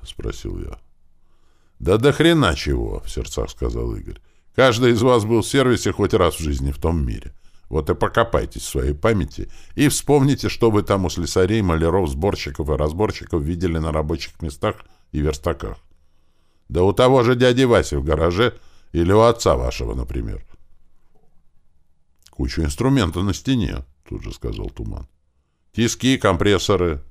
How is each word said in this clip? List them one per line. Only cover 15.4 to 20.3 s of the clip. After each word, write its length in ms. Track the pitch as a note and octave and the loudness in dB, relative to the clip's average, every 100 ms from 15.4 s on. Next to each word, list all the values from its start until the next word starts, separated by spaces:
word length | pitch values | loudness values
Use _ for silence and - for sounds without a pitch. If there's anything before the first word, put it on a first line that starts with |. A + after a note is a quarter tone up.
| F2 D#2 F#2+ - _ _ _ _ _ _ _ _ - | -4 -6 -8 -14 _ _ _ _ _ _ _ _ -6
Да 160 | F2 | 2
у 80 | F#2+ | 2
того 300 | G2+ B2+ C3+ | 4 4 6
же 120 | A#2+ | 4
дяди 300 | B2 B2+ B2 | 4 4 4
Васи 320 | B2+ G2+ - C#2+ | 4 4 2 -2
в 80 | |
гараже 520 | C#2+ D#2 E2 F2+ A#2+ - - - - | 0 0 2 2 0 -2 -14 -20 -6
или 200 | E2 E2+ | 0 4
у 80 | G#2 | 6
отца 360 | A#2 A#2 F#2 C2 | 6 4 2 2
вашего, 380 | B1+ - A#1 | -2 -6 -6
например». 520 | B1 A#1+ B1+ A1 | -6 -6 -6 -8